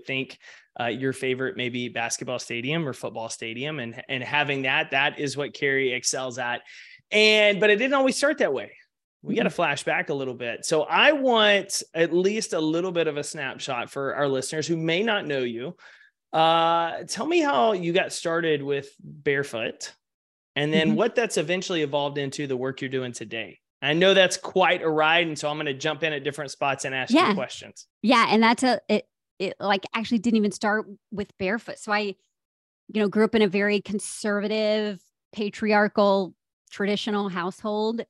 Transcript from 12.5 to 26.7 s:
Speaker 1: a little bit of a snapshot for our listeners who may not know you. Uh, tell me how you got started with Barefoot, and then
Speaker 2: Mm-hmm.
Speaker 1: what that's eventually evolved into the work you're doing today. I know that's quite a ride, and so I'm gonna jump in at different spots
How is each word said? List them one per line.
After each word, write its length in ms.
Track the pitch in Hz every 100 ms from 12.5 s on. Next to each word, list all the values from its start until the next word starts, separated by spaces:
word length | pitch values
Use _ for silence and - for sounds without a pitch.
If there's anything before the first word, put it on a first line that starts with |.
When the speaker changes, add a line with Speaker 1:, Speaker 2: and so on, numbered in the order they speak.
Speaker 1:
a 80 | 180
little 320 | 156 160 185
bit 140 | 170 156
of 100 | 143
a 80 |
snapshot 640 | 143 160 135 127 - 123 120
for 240 | 139 135 -
our 120 | 143
listeners 380 | 131 127 160 151
who 100 | 165
may 260 | 160 170
not 220 | 226 208 147
know 180 | 139
you. 320 | 123 113 135 180 - - _ _ _
Uh, 720 | 160 165 165 165 170 165 -
tell 200 | 160 190 285
me 140 | 349
how 320 | 285 269 226
you 200 | 196 170
got 200 | 170 139
started 500 | - 170 165 165 151
with 280 | 139 139 143 _
Barefoot, 920 | 147 151 143 139 139 113 113 - - - _ _ _ _ _ -
and 160 | 147
then 160 | 156 160
Speaker 2:
Mm-hmm. 80 | 214
Speaker 1:
what 180 | 226
that's 220 | 247 226 -
eventually 440 | 156 185 185 175
evolved 360 | 147 143 143 143
into 280 | 139 139 143
the 100 | 127
work 240 | 131 131
you're 80 | 135
doing 220 | 131 127
today. 480 | 120 113 113 101 - _ -
I 120 | 135
know 180 | 160 185
that's 220 | 190 180 -
quite 460 | - 190 175 180
a 80 | 160
ride, 360 | 156 156 170 170
and 120 | 151
so 100 | 151
I'm 80 | 151
gonna 160 | 151
jump 280 | 131 156 147
in 100 | 160
at 100 | 147
different 260 | 139 139 139
spots 340 | - 143